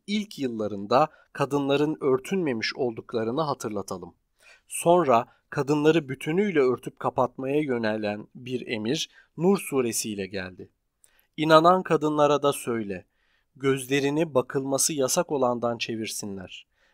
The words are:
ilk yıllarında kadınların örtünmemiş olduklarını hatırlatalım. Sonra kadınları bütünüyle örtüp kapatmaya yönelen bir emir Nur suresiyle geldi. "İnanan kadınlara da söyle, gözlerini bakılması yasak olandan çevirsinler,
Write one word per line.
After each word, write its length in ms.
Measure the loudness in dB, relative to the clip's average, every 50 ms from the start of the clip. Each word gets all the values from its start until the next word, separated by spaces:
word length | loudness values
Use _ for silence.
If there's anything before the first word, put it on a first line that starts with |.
| -8
ilk 320 | -4 -4 -4 -4 -6 -8 -6
yıllarında 720 | -6 -4 -4 -4 -4 -4 -6 -6 -2 2 2 2 2 2 _ _ _ _
kadınların 640 | -4 -4 -2 0 0 0 2 2 2 2 2 0 -2 -2
örtünmemiş 760 | 0 0 0 0 0 -2 -2 -2 0 -2 -2 -2 -4 -6 -4
olduklarını 680 | -2 -4 -4 -4 -8 -10 -6 -4 -4 -2 -2 -2 -2
hatırlatalım. 720 | -2 -2 -2 -4 -4 -6 -6 -6 -8 -8 -10 -10 -12 -14 -18 _ _ _ _ _ _ -20 -20 _ _ -12
Sonra 580 | -8 -2 2 4 4 4 4 4 4 2 2 -2 _ _ _ -10
kadınları 580 | -6 -4 0 0 2 4 4 4 4 4 0 -4
bütünüyle 520 | -10 -8 -6 -4 -2 0 0 2 2 2
örtüp 380 | 2 2 2 -2 -6 -12 -10 -4
kapatmaya 640 | -4 -2 0 0 0 0 -2 -6 -6 -2 -2 0
yönelen 680 | 0 0 -2 -2 -2 -2 -2 -2 -2 -4 -4 -6 -10 -16 -18
bir 320 | -16 -12 -8 -8 -8 -6
emir 440 | -6 -6 -4 -2 -2 -2 -2 -4 -8 _ -20 _ _ -6
Nur 220 | 0 2 2 2 2
suresiyle 680 | 0 -2 0 0 0 0 -2 -4 -6 -6 -6 -6 -6
geldi. 440 | -6 -6 -8 -10 -10 -12 -16 -20 -20 _ _ _ _ _ _ _ _ _ _ _ _ -4
"İnanan 460 | 0 6 8 8 10 10 8 6 4
kadınlara 600 | 4 2 0 2 2 2 2 4 4 4 4 4
da 100 | 2 0
söyle, 520 | 0 0 -4 -4 -4 -4 -4 -6 -8 -10 -12 _ _ _ _ _ _ _ _ _ _
gözlerini 760 | -2 0 0 0 0 0 -2 0 0 2 2 2 0 0 2 0
bakılması 580 | 0 0 0 -4 -4 -4 -2 0 0 0 0
yasak 400 | 0 0 -2 0 0 -2 -2 -2
olandan 460 | 0 0 0 0 0 0 -2 -4 -4 -4
çevirsinler, 880 | -6 -8 -6 -6 -6 -8 -8 -10 -10 -10 -10 -12 -14 -16 -18 -20 -20 _ _ _ _ _